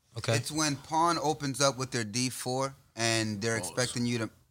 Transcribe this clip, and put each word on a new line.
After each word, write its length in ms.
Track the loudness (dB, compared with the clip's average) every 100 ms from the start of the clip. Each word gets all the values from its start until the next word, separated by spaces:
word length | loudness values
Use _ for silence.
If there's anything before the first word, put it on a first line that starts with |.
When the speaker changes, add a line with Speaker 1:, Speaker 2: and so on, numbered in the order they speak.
| _ -6
Speaker 1:
Okay. 180 | 0 0
Speaker 2:
It's 160 | 0
when 240 | 0 0 -2
pawn 420 | -2 2 4 2
opens 400 | 0 -2 -2 2
up 160 | 2 2
with 140 | -2
their 120 | -2
D 260 | -2 -2 -2
four 460 | -4 -2 -2 -2 -6 -12 -2
and 460 | 2 2 0 0
they're 160 | 0 0
Speaker 3:
Pause. 100 | -2
Speaker 2:
expecting 360 | -2 -2 0 0
you 120 | 0
to. 120 | -4 -8 _